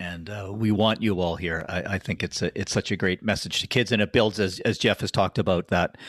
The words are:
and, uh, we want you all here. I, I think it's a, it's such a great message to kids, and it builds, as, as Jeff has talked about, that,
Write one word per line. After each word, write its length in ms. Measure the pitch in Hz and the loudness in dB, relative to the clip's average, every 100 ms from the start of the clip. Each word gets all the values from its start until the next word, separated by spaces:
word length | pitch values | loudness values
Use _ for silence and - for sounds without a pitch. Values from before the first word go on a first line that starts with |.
and, 300 | 87 87 82 | -10 -10 -10
uh, 200 | 104 98 | -10 -8
we 200 | 104 110 | -2 2
want 280 | 104 110 110 | 4 4 2
you 200 | 107 92 | 0 2
all 160 | 87 80 | 0 0
here. 280 | 87 82 - | -2 -4 -4
I, 140 | 92 - | -6 -4
I 40 | 98 | -4
think 240 | - 90 | -4 -4
it's 200 | 90 - | -4 -4
a, 140 | 95 - | -4 -4
it's 140 | 98 | -2
such 180 | 107 - | -2 -2
a 60 | 101 | -2
great 260 | 95 90 | 0 0
message 380 | 110 98 90 - | -2 -2 -2 -4
to 60 | - | 0
kids, 260 | 131 113 | 0 2
and 100 | 110 | 2
it 100 | 104 | 2
builds, 280 | 127 110 104 | 4 2 2
as, 180 | 98 90 | -2 0
as 180 | - 104 | -2 2
Jeff 220 | 117 101 | 2 2
has 100 | 104 | 0
talked 280 | - 95 - | 2 2 2
about, 300 | 101 87 - | 0 0 2
that, 280 | 90 85 - | 0 0 -4